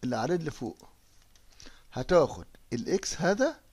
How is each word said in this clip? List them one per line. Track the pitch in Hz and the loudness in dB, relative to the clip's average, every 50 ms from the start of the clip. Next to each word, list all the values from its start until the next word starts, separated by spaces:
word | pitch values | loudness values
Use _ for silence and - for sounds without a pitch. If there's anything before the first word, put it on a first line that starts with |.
| - | -2
الأعداد | 123 123 113 110 131 175 180 | -2 0 0 0 0 0 -2
اللي | 165 151 | -2 -4
فوق، | - - 131 110 80 - - - - _ _ - - - - - - - - - - - - - - - - - - | -8 -6 -8 -10 -10 -10 -18 -20 -20 _ _ -20 -20 -20 -20 -20 -20 -20 -20 -20 -20 -20 -20 -20 -20 -20 -20 -12 -8
هتاخد | 117 131 - 180 175 147 123 - - 85 - - - - - - | -8 -2 4 6 6 6 6 2 -8 -14 -16 -20 -20 -12 -6 -4
الإكس | 120 113 - 170 202 - - - - | -4 -2 0 -2 -2 -2 -4 -6 -2
هذا | 165 170 196 208 262 311 302 - _ - | 0 0 2 2 2 0 0 -4 _ -20